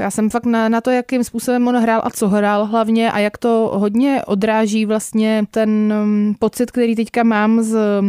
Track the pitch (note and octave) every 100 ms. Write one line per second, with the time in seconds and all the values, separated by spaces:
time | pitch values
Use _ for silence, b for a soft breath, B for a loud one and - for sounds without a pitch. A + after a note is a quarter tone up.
0 | G3 G#3 G#3+ A#3+ A#3 A3+ A3 A3+ B3 B3
1 | B3 B3+ A#3+ A#3 - B3 B3 B3 A3+ A3+
2 | B3 - G#3 G#3 G3+ G#3 G#3 A3+ A3 A3+
3 | A3+ G#3 G#3 - A#3+ A3+ A3 G3+ G3+ G#3+
4 | C#4 C4+ - G3+ A3 A3 A3 A3 G#3+ G#3+
5 | - A3 A3 A3 G#3+ A3+ A3 G#3+ G#3+ G#3+
6 | G#3 G#3 G#3 G3+ A3 - A#3+ - A#3 A3+
7 | A3+ - A3+ G#3+ G#3+ A3+ A3 A3 G#3 G3+